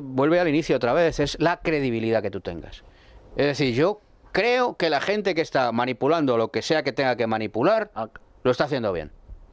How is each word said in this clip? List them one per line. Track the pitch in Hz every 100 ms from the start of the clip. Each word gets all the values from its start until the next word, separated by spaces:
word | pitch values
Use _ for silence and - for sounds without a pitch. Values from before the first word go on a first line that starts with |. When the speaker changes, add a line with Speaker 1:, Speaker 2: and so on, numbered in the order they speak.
Speaker 1:
vuelve | 139 131 147 175
al | 175
inicio | 147 - 139
otra | 120
vez, | 147 165 -
es | 143 -
la | 160 175
credibilidad | 175 151 135 113 113 113
que | 101
tú | 92
tengas. | 90 85 73 - - - - - -
Es | - 139
decir, | 139 139
yo | 117 170 208 _ _ -
creo | - 220 247 247 -
que | 165
la | 143
gente | - 214 196
que | 160
está | 151 143 120
manipulando | 117 123 120 135 165 139 117
lo | 110
que | 113
sea | - 160
que | 139
tenga | 123 135 120
que | 113
manipular, | 110 110 110 147 220 208 -
Speaker 2:
Ah. | 113 - - -
Speaker 1:
lo | 131
está | 123
haciendo | 151 139 110
bien. | 87 78 - - - -